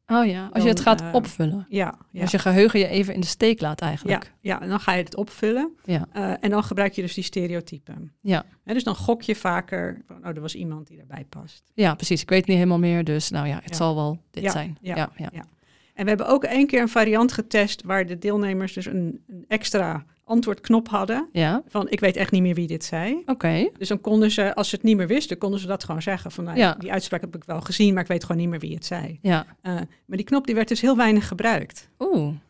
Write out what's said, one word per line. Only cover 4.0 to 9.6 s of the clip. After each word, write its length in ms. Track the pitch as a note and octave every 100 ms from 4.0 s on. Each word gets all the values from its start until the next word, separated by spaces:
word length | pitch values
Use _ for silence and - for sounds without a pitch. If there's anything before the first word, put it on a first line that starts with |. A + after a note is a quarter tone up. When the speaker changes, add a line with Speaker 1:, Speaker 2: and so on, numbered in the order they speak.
| G3 G3 - _
Speaker 2:
Ja, 100 | G3+
ja, 60 | F#3+
en 60 | F3+
dan 120 | G3+
ga 120 | -
je 100 | F3+
het 140 | F3 -
opvullen. 560 | G#3 - A3 A#3+ D#4+ D#4+
Speaker 1:
Ja. 220 | - E3 E3
Speaker 2:
Eh, 200 | G#3 F#3+ -
en 100 | G3+
dan 140 | G#3
gebruik 280 | G#3 G3 G3+
je 100 | G3
dus 120 | F3+
die 100 | -
stereotypen. 880 | F3+ E3+ F3 F3 E3+ D#3 - - D#3+ -
Speaker 1:
Ja. 240 | G3+ F3 - _
Speaker 2:
Hè, 80 | -
dus 100 | A#3
dan 100 | B3
gok 280 | - - A#3
je 140 | - G#3
vaker 680 | F#3+ F3